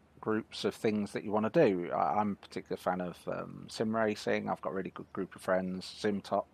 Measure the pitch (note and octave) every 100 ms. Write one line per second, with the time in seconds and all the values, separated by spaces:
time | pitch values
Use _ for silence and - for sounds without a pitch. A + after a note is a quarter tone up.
0 | _ - - A2 A2+ - G#2+ - A2+ G#2+
1 | G2+ - G#2 G#2 A2 E3+ C#3 F#2 E2+ D2+
2 | F2 F2 G#2 F#2+ - - - - - F2+
3 | F2 E2+ - F2 F2+ F#2 F#2 - A2+ A2
4 | A2 G#2+ - G#2+ G#2 F#2 - F#2+ F#2 -
5 | F#2 - F2+ - - F#2 F#2 F#2 - -
6 | G#2+ G2+ - G2+ -